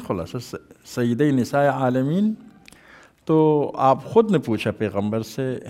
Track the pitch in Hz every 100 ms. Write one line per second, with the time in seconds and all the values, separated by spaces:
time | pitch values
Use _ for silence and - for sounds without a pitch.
0 | 151 101 82 127 - - - - - -
1 | 120 117 147 135 113 143 143 135 131 127
2 | 135 175 214 214 - - - - - -
3 | - _ - 160 156 151 139 - 131 135
4 | - 226 220 170 123 107 113 101 107 95
5 | 104 113 110 - 131 123 -